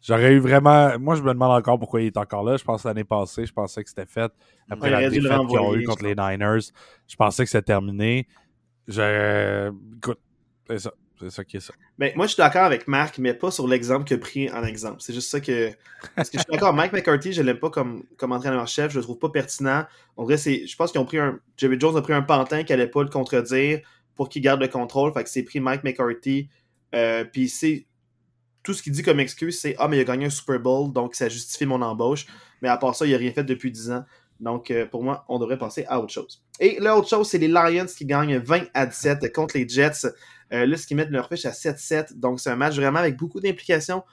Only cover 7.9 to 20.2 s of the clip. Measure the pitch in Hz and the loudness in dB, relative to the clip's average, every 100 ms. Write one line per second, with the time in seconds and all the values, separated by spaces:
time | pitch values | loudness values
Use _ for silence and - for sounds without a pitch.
7.9 | 101 110 127 - _ _ _ _ _ - | -2 0 0 -4 _ _ _ _ _ -10
8.9 | 104 104 104 104 104 101 101 101 98 107 | -2 0 2 2 2 0 -2 -4 -8 -18
9.9 | 117 139 113 _ _ _ _ - 110 113 | -12 -8 -8 _ _ _ _ -10 -8 -8
10.9 | - _ - 92 - 95 95 - - _ | -14 _ -18 -16 -14 -12 -12 -14 -20 _
11.9 | - 139 160 208 - 151 185 185 123 - | -4 -4 0 0 4 4 6 4 2 0
12.9 | 139 151 - 127 120 - - 127 127 120 | 0 0 -2 -2 0 -2 -2 0 2 2
13.9 | 135 143 123 - 139 135 117 113 110 110 | -2 0 -4 -4 -6 -6 -4 -6 -6 -10
14.9 | - - 120 - 147 143 120 110 - - | -10 -10 -8 -6 -6 -2 -2 -2 -6 -20
15.9 | - - - 151 139 - 156 196 151 180 | -20 -10 -6 -4 -4 -2 0 2 2 0
16.9 | 196 175 143 180 170 127 123 156 147 123 | 0 2 2 0 0 0 0 -2 -4 -4
17.9 | 113 - - 127 123 135 127 117 - 151 | -6 -14 -8 -4 -4 -2 -2 -2 -2 -2
18.9 | 139 113 120 156 151 131 - 135 139 156 | -2 -6 -4 -2 -2 -4 -4 0 0 -2
19.9 | _ _ - | _ _ -6